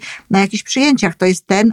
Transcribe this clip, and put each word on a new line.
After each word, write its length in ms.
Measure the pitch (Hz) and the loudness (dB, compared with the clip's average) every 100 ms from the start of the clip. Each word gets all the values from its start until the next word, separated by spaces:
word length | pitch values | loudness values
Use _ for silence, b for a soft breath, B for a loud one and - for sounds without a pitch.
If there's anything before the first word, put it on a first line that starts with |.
| B B B | B B B
na 100 | 190 | 0
jakichś 220 | 196 214 | 0 -2
przyjęciach. 540 | - - 285 269 190 165 | -6 -2 0 2 -2 0
To 100 | 185 | 0
jest 200 | 180 - | 0 -2
ten 260 | 196 226 | 0 0